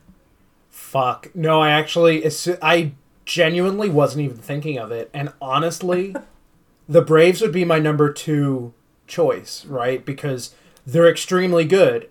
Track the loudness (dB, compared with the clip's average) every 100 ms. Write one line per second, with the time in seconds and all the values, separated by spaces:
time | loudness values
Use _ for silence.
0 | _ _ _ _ _ _ _ -20 -6 -2
1 | -2 -4 -10 -6 0 2 4 2 0 2
2 | 4 4 0 -2 -4 -2 2 2 0 -8
3 | _ _ -6 0 2 2 -2 -2 0 2
4 | 0 0 -6 -8 -10 -8 -8 -8 -8 -10
5 | -10 -10 -10 -10 -4 -2 -2 -4 -4 -2
6 | -4 -10 -14 _ _ _ _ _ 2 2
7 | 4 6 4 4 -2 0 0 2 2 2
8 | 0 -2 -4 -2 -2 -4 -8 -16 _ _
9 | _ -2 -2 -2 -8 -16 -12 -6 -6 -6
10 | -8 -10 -8 -8 -10 -18 _ _ -4 4
11 | 4 4 -2 -2 2 2 2 4 4 2
12 | -6